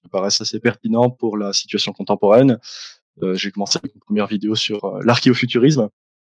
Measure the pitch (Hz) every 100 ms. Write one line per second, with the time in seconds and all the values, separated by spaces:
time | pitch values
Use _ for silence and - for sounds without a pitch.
0 | - 95 98 - 110 107 120 - 113 113
1 | 123 127 113 104 101 98 - 104 - 98
2 | 101 101 101 113 135 113 - - - -
3 | _ - 92 92 101 101 101 - - _
4 | - 104 104 107 107 107 - 104 120 98
5 | 107 123 131 120 123 120 135 143 107 _
6 | _ _